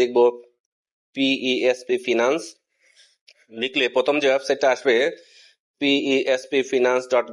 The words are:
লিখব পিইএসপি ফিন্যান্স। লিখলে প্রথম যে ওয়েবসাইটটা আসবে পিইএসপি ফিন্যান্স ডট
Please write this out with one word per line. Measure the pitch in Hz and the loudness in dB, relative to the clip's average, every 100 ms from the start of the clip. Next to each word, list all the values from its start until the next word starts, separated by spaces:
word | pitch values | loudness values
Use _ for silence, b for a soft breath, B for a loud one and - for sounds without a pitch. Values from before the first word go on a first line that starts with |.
লিখব | 123 123 120 120 - _ _ _ _ _ _ | 2 4 2 2 -12 _ _ _ _ _ _
পিইএসপি | 135 135 135 127 123 123 123 - 123 123 | -4 -2 -2 -2 0 0 -2 -4 -4 0
ফিন্যান্স। | 117 123 160 - - _ b b b b b _ _ _ 113 | 0 0 -2 -6 -18 _ b b b b b _ _ _ -8
লিখলে | 131 139 123 127 | -6 -2 0 0
প্রথম | 127 147 | 0 0
যে | 139 | 2
ওয়েবসাইটটা | 135 - 135 135 | 0 0 0 0
আসবে | 120 135 117 151 - b b b b _ _ | 0 2 2 0 -4 b b b b _ _
পিইএসপি | 143 139 139 135 131 127 - 139 123 | 0 0 2 0 0 -2 -2 -4 -2
ফিন্যান্স | 131 123 127 123 | 0 2 0 0
ডট | 123 117 | -2 0